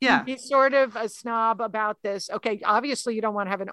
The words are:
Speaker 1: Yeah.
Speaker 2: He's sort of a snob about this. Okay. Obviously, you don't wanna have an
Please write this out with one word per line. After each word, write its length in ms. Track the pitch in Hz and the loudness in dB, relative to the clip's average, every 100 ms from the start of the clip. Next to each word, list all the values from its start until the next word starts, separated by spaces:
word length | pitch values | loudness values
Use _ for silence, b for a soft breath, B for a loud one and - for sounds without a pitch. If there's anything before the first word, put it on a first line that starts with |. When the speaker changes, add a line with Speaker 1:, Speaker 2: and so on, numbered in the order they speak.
Speaker 1:
Yeah. 240 | 262 165 | 2 2
Speaker 2:
He's 240 | - 262 - | 2 -8 0
sort 240 | 277 269 | 4 4
of 220 | 269 262 | 4 2
a 140 | 220 226 | 0 -6
snob 520 | - 240 226 226 220 | -6 -6 0 0 0
about 380 | 220 214 214 214 | -2 -2 -2 -2
this. 280 | 202 196 - | -4 -6 -6
Okay. 300 | 208 233 208 | -4 -2 -2
Obviously, 520 | - 214 285 254 - 220 | 2 2 2 -2 -4 -2
you 40 | |
don't 140 | 226 | -2
wanna 160 | 202 190 | -2 -2
have 100 | 196 | -4
an 100 | 190 | -4